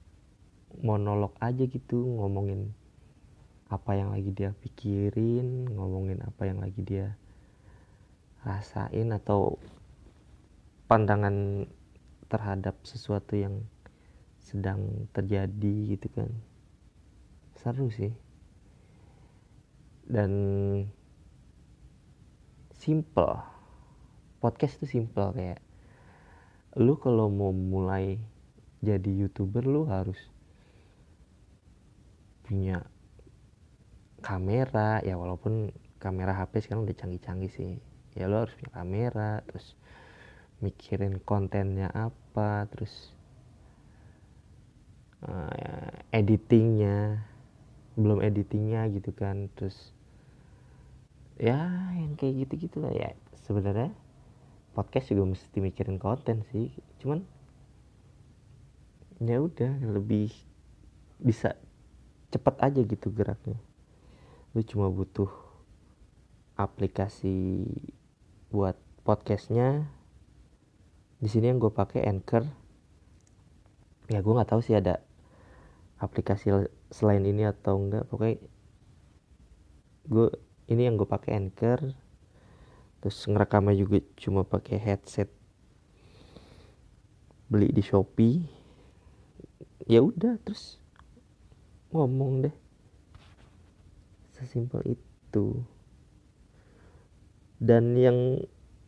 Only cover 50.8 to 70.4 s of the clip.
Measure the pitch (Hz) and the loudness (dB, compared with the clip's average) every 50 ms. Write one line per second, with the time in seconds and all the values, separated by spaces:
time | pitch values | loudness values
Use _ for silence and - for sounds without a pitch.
50.8 | - - - - - _ - - - - - - - 113 131 147 165 180 180 180 | -20 -20 -20 -20 -20 _ -20 -20 -20 -20 -8 0 0 2 2 2 0 -2 -4 -4
51.8 | 185 185 180 170 160 151 147 - 139 135 131 131 135 135 - 156 175 175 - 151 | -4 -4 -4 -4 -4 -6 -4 -2 -2 -2 -2 -2 -4 -4 -6 -8 -8 -8 -6 -6
52.8 | 156 - - - - - - - - - - - - - 101 101 95 101 98 110 | -4 -4 -4 -4 -4 -6 -8 -14 -20 -20 -20 -14 -6 -2 -2 0 0 0 0 -2
53.8 | 127 190 - - - - - - - - - - - - - - - _ - 101 | -2 -4 -6 -12 -20 -20 -20 -20 -20 -20 -20 -20 -20 -20 -20 -20 -20 _ -6 -6
54.8 | 104 - - 127 - - 104 101 95 95 95 - - - - 101 95 92 - - | -6 -2 -2 -4 -2 2 2 2 2 2 0 -4 -8 -6 -4 -2 -2 -2 -2 -4
55.8 | 95 98 95 92 - 98 117 - - - 113 110 104 - - 107 117 127 - - | -4 -4 -4 -2 -2 -2 -2 0 -2 -2 -2 -2 -4 -4 -4 -4 -4 -6 -8 -14
56.8 | - - - - - 135 151 175 190 - - - - - - - - - - - | -20 -20 -20 -8 -4 -4 -4 -4 -6 -10 -18 -20 -20 -20 -20 -20 -20 -20 -20 -20
57.8 | - - - - - - - - - - - - - - - - - - - - | -20 -20 -20 -20 -20 -20 -20 -20 -20 -20 -20 -20 -20 -20 -20 -20 -20 -20 -20 -20
58.8 | - - _ - - - - - 117 113 120 127 151 170 - - 120 131 143 135 | -20 -20 _ -20 -20 -20 -8 -4 -2 0 0 0 0 -2 -2 -2 -2 -2 0 -2
59.8 | 123 110 104 101 101 113 110 104 104 110 - - - - - - _ - - - | -4 -2 -2 -2 0 0 2 0 0 -2 -4 -12 -20 -20 -20 -20 _ -20 -20 -20
60.8 | - - - - - - - - - 120 107 - - - - - - - - - | -20 -20 -20 -20 -20 -20 -14 0 2 2 2 2 0 -4 -4 -6 -12 -20 -20 -20
61.8 | - - - - - - - - - _ - 113 - - - - 127 139 143 135 | -20 -20 -20 -20 -20 -20 -20 -20 -8 _ -4 2 2 2 2 4 2 2 4 2
62.8 | 113 101 107 - - 101 104 107 101 - 104 - - 110 113 113 - - _ - | 2 2 -2 -4 -4 -4 -2 -2 -2 -2 -2 -6 -6 -8 -8 -8 -10 -16 _ -20
63.8 | - _ - - - - - - - - - - - - - 113 110 - - 104 | -20 _ -20 -20 -20 -20 -20 -20 -20 -20 -20 -20 -20 -4 -4 -2 -2 -2 -2 0
64.8 | 98 95 92 95 95 - - - 98 92 - - - - - - - - - - | 0 0 0 -2 -4 -4 0 -2 -2 -2 -2 -10 -20 -20 -20 -20 -20 -20 -20 -20
65.8 | - - - _ - - _ - - _ - - _ _ _ - 101 - - - | -20 -20 -20 _ -20 -20 _ -20 -20 _ -20 -20 _ _ _ -4 -4 -4 -2 -4
66.8 | 101 92 - - 98 101 - - - 95 95 95 92 95 92 95 95 - - - | -4 -2 0 -2 -4 -4 -4 -4 -2 -2 0 0 0 0 -2 -2 -4 -4 -6 -8
67.8 | - - - - _ _ _ _ _ - - - - - 104 101 98 92 - - | -10 -12 -18 -20 _ _ _ _ _ -20 -20 -20 -12 -4 0 0 0 0 -2 -4
68.8 | - - - - - - 104 - - - 104 - - - 113 117 123 135 143 147 | -12 -20 -20 -4 0 2 2 2 2 -2 -2 -2 -2 -2 0 2 2 2 2 0
69.8 | 151 143 - - - - - - - - - - | -4 -6 -10 -16 -20 -20 -20 -20 -20 -20 -20 -20